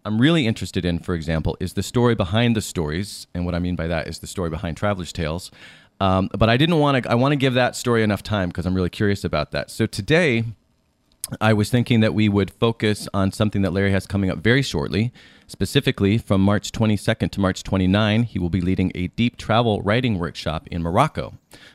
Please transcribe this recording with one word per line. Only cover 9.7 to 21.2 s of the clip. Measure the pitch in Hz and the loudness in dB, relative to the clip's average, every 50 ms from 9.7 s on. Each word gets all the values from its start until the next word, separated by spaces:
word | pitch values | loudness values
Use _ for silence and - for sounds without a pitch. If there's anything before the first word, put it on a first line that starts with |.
| - - 113 | -2 -2 -2
today, | 104 - - 98 98 151 165 180 147 117 117 113 117 107 _ _ _ _ _ _ _ _ _ _ _ _ - - - - - | -2 -2 -6 -2 2 2 2 4 2 2 0 -2 -4 -8 _ _ _ _ _ _ _ _ _ _ _ _ -16 -14 -12 -6 0
I | 107 110 | 2 4
was | 110 104 104 - | 4 4 2 2
thinking | - 123 117 - 123 110 | 2 0 2 4 4 4
that | 110 110 76 | 4 4 4
we | 104 107 104 | 4 2 4
would | 101 101 98 87 | 4 4 2 2
focus | - - 120 117 113 - 113 107 104 - - - - | 0 -2 0 0 0 0 0 0 0 -2 -4 -4 -2
on | 98 95 98 - | 0 0 0 2
something | - 110 104 - 104 98 | 0 0 0 2 0 0
that | 90 85 | 0 0
Larry | 98 98 98 | 0 0 2
has | 98 95 - - | 0 0 -2 -2
coming | - 101 98 92 | -2 -2 0 0
up | - 82 | -2 0
very | 78 110 123 139 | 2 2 2 2
shortly. | 131 - - 82 65 52 65 95 113 127 - - - - - - _ | 2 0 -4 -4 -4 -2 -2 -2 -2 -2 -4 -10 -20 -20 -20 -20 _
Specifically, | - - - 101 - - 143 - 139 - - 101 98 104 117 | -18 -8 -6 -6 0 0 0 2 0 0 2 2 2 2 2
from | - - 104 98 | 2 2 2 2
March | 95 101 104 104 - - | 4 4 2 0 -2 -6
twenty-second | - - 113 110 107 98 - - 110 - 101 85 | -4 -2 0 0 0 0 0 -2 -2 0 -2 -4
to | - 101 | -2 0
March | 98 92 92 - - | 0 0 0 -2 -4
twenty-nine, | - 101 95 92 92 95 104 110 107 104 113 120 | -2 0 2 4 4 4 4 2 2 2 0 0
he | 113 - 101 | -2 -2 -4
will | 87 87 | -4 -2
be | 82 95 | -2 0
leading | 87 92 95 92 92 90 - | 0 0 0 0 0 -2 -2
a | - 90 85 | -4 -6 -6
deep | - - 117 123 - | -2 -2 -2 -2 -2
travel | - - - 107 113 120 113 104 92 | -4 -4 0 2 2 2 2 0 0
writing | 87 98 107 123 127 120 104 85 | 0 0 0 2 2 0 0 0
workshop | 85 73 - - - 92 78 80 - - | -2 -4 -6 -6 -6 -6 -6 -6 -8 -8
in | - 87 | -6 -4
Morocco, | 82 85 85 113 143 156 - - | -4 0 2 2 2 2 0 -6